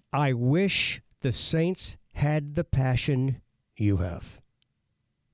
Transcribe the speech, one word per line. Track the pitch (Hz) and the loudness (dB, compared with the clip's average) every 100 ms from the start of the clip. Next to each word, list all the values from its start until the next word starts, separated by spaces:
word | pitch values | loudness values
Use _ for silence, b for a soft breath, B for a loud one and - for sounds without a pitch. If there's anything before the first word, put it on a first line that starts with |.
| _ | _
I | - 143 | 0 0
wish | 123 123 156 196 - - - - _ | 2 2 4 2 0 -2 -6 -14 _
the | 131 | -4
Saints | 113 - 160 170 185 - - _ | -4 -2 0 0 -2 -8 -10 _
had | - 143 151 147 147 | -2 0 0 -2 -4
the | |
passion | 170 - 131 123 - 131 135 127 _ _ _ - | -2 0 2 2 2 0 0 -2 _ _ _ 0
you | 104 98 | 2 2
have. | 90 87 - - _ _ _ _ _ _ _ _ _ | 0 -6 -12 -20 _ _ _ _ _ _ _ _ _